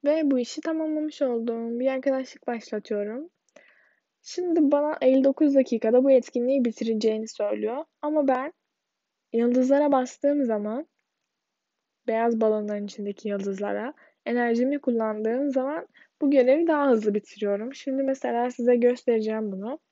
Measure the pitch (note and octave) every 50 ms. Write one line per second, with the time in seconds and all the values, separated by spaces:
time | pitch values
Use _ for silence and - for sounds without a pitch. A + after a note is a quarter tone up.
0 | - C#4+ D4+ D#4+ D#4 C#4+ C#4 B3+ A#3+ - - - - D#4+ D#4+ D#4+ D#4 D#4 D#4 D4+
1 | D4+ D#4 D4+ - D4 B3+ A#3+ A#3 A3+ A#3 A3+ A3+ A#3 A#3 A#3 A#3+ B3+ C4+ C4+ C4
2 | C4 C#4+ C4 C4 C4 B3+ - - _ - A#3+ A3+ - - - G#3+ - - A3+ G#3
3 | G#3 G#3 A3 C4 D#4 F4+ _ _ _ _ _ - _ _ _ _ _ _ _ _
4 | _ _ _ _ _ - - - F4+ F4+ E4 E4+ D#4 C#4 C#4+ C#4+ D4 D4+ D#4 -
5 | - C4 C4 C4+ C4 C#4 C4+ - D#4 D4 C#4 C4+ C4 - A#3+ A3 - A3 A#3 B3
6 | C4 C#4 C4+ B3+ A#3+ - _ A#3+ A#3+ B3+ C4+ C#4 A#3+ A#3 A3 - A#3+ A3+ A3+ G#3+
7 | G#3+ A3 A3 A3 A3 A3 - - G#3 G#3 A3 G#3+ G#3+ G#3+ A#3+ C#4 D#4+ _ _ _
8 | - D4+ D4+ D#4 C#4+ C4+ C4 B3+ C4 D#4 - _ _ _ _ _ _ _ _ _
9 | _ _ _ _ _ _ - A#3 A#3 A#3+ B3 B3+ B3+ B3+ C#4 C#4 D4 C#4+ C#4+ C4
10 | B3+ B3+ - _ - C#4+ D4 D4 C#4 A#3 A3 G#3 G#3 G#3+ A3 B3+ E4 _ _ _
11 | _ _ _ _ _ _ _ _ _ _ _ _ _ _ _ _ _ _ _ _
12 | _ - A3 A3+ A3+ A#3 A#3 A3 A3+ G#3+ G#3+ G#3+ G#3 G#3 G#3 G#3 G#3 G3+ - -
13 | G3+ G3+ G3+ - - G#3+ G3+ G3 F#3+ G3 G3 G3 G3+ G3+ G3+ G#3 G#3+ C4 D4+ _
14 | _ _ _ _ _ - A#3+ A#3+ A#3+ A#3 A#3 A#3 B3 C4+ C#4+ C#4+ - - A#3+ A3+
15 | A3 A3 G#3+ G#3+ G#3+ A3 A#3 B3+ C#4+ C#4+ B3+ C4 B3+ C#4 D4+ E4 F#4 - _ _
16 | _ _ _ _ - C#4 D4 C4+ B3 B3+ C4+ D#4 E4+ E4 D#4 D4 C#4+ C#4 B3 A3
17 | G#3+ G#3+ G3+ G#3 - - - - G#3+ G3+ G3+ G3+ A3 B3+ C#4 - - C#4+ C4 C4+
18 | C#4 C4+ C4+ C4+ - B3 A#3 A#3 A#3+ B3 B3 - A#3+ A#3+ B3 A#3+ A#3 B3 B3 A#3+
19 | - - A#3 A3 G#3+ A3 A3 A3 A3 G#3 F#3+ F#3+ G3 A3+ C#4 D#4+ _ _